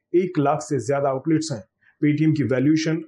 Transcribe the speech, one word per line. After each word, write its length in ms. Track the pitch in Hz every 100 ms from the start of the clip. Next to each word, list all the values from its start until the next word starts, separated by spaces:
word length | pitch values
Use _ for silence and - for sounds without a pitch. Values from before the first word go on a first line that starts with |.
| _
एक 240 | 175 180 151
लाख 200 | 139 151
से 260 | - 139 110
ज्यादा 220 | 139 143
आउटलेट्स 440 | 131 160 156 156
हैं। 120 | 117 - _ _ _
Paytm 320 | 151 147 156 147
की 60 |
वैल्यूएशन 600 | 117 127 139 160 160 160